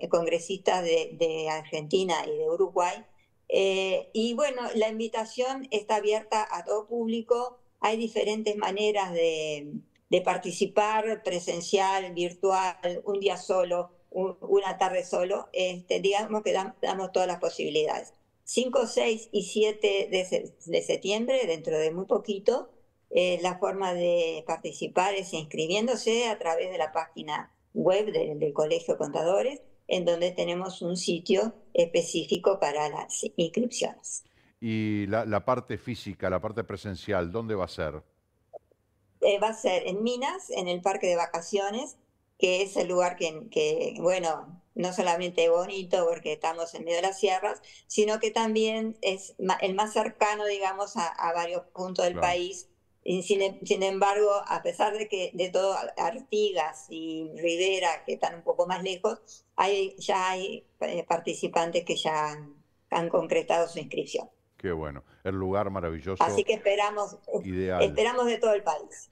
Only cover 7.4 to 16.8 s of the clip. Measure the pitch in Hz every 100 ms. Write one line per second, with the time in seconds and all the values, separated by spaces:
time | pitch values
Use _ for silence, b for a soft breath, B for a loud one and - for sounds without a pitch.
7.4 | 247 247 _ _ 202 220 226 220 208 220
8.4 | 214 208 190 190 214 208 190 170 165 160
9.4 | 156 151 147 151 - _ _ 180 180 180
10.4 | 185 175 196 214 208 220 220 214 - 175
11.4 | 175 170 175 196 190 190 180 175 175 175
12.4 | 196 190 185 175 180 175 - 196 196 180
13.4 | - 185 180 175 175 - _ 185 185 185
14.4 | - 196 196 180 185 185 175 180 180 208
15.4 | - 185 185 180 - 180 190 202 220 214
16.4 | 196 180 190 -